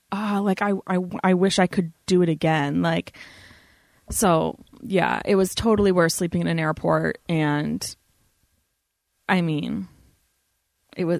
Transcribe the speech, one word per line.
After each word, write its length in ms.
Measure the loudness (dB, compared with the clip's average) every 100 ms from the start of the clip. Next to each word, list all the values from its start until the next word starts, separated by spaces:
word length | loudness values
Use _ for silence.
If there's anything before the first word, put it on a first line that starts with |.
| -10
"Oh, 300 | -6 -4 -2
like, 180 | 0 -2
I, 100 | -2 -4 -2
I, 100 | -4 -4 -2
I 100 | 0 2
wish 240 | 2 2
I 80 | 0
could 260 | 0 -4 -6 0
do 140 | 2
it 60 | 2
again." 520 | 0 0 0 0 0
Like, 340 | 0 -2 -6 -16 -20 -20 -20 -20 _ _ _ _ -10
so 480 | -2 2 2 0 -6 -16 -18
yeah, 400 | -4 2 2 0
it 120 | 2 2
was 180 | 2
totally 380 | 0 2 4 4
worth 220 | 4 2
sleeping 280 | 2 -2 0
in 60 | -2
an 120 | 0
airport. 600 | -2 -2 0 2 0 -4 -2
And 680 | 0 0 0 -2 -6 -8 -14 _ _ _ _ _ _ _ _ _ _ _ _ -2
I 140 | 0
mean, 460 | 0 -4 -4 -8 -10 _ _ _ _ _ _ _ _ _ _ -8
it 60 |
was, 140 | -4